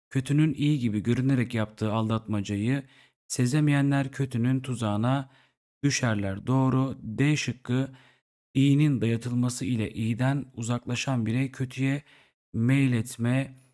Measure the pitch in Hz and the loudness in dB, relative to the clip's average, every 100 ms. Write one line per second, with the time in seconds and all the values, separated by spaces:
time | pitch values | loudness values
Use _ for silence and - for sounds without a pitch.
0 | _ 135 131 147 156 - 147 147 117 104 | _ -4 0 2 2 2 0 2 0 0
1 | 104 120 131 131 113 113 107 - 107 110 | 0 0 2 0 0 -2 -4 -4 -2 0
2 | 110 110 - 104 98 101 110 139 - - | 0 -2 -2 -4 -2 -2 0 -2 -6 -18
3 | _ _ - - 123 151 151 143 139 139 | _ _ -6 -2 2 2 4 4 4 2
4 | 135 - 131 120 123 131 131 117 110 104 | 0 -4 -4 0 0 0 -2 -2 0 0
5 | 120 139 131 _ _ _ _ _ 143 - | 0 0 -4 _ _ _ _ _ -2 0
6 | 120 104 98 98 - 131 131 131 135 - | 0 0 -2 -4 0 2 4 2 0 -4
7 | 110 107 143 147 - - - 127 135 - | -6 0 0 0 -2 -8 -4 -4 -4 -10
8 | - _ _ _ _ 135 139 139 151 123 | -20 _ _ _ _ 2 4 4 4 2
9 | 110 113 120 123 123 123 131 117 104 - | 0 0 -2 0 0 -2 -2 -2 -2 -2
10 | 113 117 131 143 - - 113 120 120 120 | -4 0 0 0 -4 -8 -4 -4 -4 -4
11 | - 127 110 123 135 - 127 131 135 143 | -2 -2 0 -2 -2 -4 -8 -4 -2 -2
12 | - - _ _ _ 113 120 139 135 117 | -8 -20 _ _ _ 0 2 4 4 2
13 | 113 - 117 131 135 - _ | -2 -2 0 0 -2 -10 _